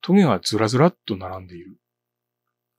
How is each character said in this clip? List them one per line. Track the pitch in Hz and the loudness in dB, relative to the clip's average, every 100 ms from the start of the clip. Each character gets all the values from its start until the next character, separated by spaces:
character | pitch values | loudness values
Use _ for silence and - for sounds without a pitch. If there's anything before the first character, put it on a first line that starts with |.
ト | - | 2
ゲ | 190 | 4
が | 175 95 | 4 0
ず | - 107 | -2 -2
ら | 107 | 0
ず | 123 | 2
ら | 165 | 2
っ | - - | 0 -12
と | 98 | -10
並 | 92 95 | -10 -14
ん | 92 | -16
で | 87 | -20
い | |
る。 | 95 - _ _ _ _ _ _ _ _ _ | -20 -20 _ _ _ _ _ _ _ _ _